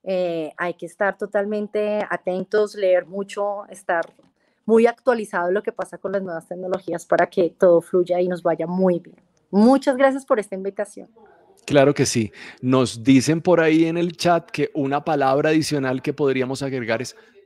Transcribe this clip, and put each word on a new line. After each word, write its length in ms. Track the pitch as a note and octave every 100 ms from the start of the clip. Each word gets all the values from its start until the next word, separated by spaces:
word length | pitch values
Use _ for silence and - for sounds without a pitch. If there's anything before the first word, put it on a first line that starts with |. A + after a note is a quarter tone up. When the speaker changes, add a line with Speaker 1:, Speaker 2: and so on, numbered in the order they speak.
Speaker 1:
Eh, 500 | - F#3 F3+ E3 D3+ -
hay 180 | F3 E3+
que 100 | E3+
estar 320 | - G3+ G3
totalmente 880 | G3+ G3+ G3+ G#3+ G#3 G#3+ G#3 G#3 G3+
atentos, 640 | F3 - F#3 F#3+ G#3 G#3 G#3
leer 300 | F#3+ F3+ E3
mucho, 600 | G3 G3 G#3+ G3+ G3+ G3+
estar 440 | - - F3 E3 _ _ _ _ _ -
muy 200 | A3+ A#3
actualizado 640 | A#3 - A#3+ G#3 F#3+ F3
de 60 |
lo 100 | G3
que 80 | A3
pasa 260 | - F#3 -
con 140 | G3+
las 80 | G3
nuevas 260 | F#3+ E3 -
tecnologías 580 | F3+ F#3 F3 - E3 -
para 220 | E3+ F3+
que 220 | - E3
todo 320 | - F#3 E3+
fluya 400 | E3+ F#3 F3 F3
y 60 | F3+
nos 160 | F3
vaya 240 | E3+ D#3+ E3
muy 320 | F3+ F#3 F3
bien. 180 | - - _ _ _
Muchas 460 | G3 A3+ C4+ C#4+ B3
gracias 280 | C4+ C4+ C4+
por 140 | A3
esta 160 | G3 F#3+
invitación. 540 | G3 G3 G3+ - F#3 _ - _ _ _ -
Speaker 2:
Claro 280 | C#3+ C#3
que 120 | C#3+ C3
sí. 260 | A#2+ G#2 - - -
Nos 420 | B2+ C3 A#2+ A#2
dicen 360 | A2+ C3+ C3 D#3+
por 200 | F3+ E3+
ahí 240 | D#3+ D#3+ E3
en 120 | E3+
el 200 | F3 E3
chat 320 | F3 E3+ -
que 220 | - C#3+
una 300 | D#3 C3+ C#3+ D#3
palabra 440 | D3 C3+ C3+ D3+
adicional 520 | D#3 D3 D3 C3 C3
que 100 | D3+
podríamos 480 | C#3 C#3+ C3 B2+ C3
agregar 380 | C#3 C3 A2+ A2+
es 140 | B2 - _ _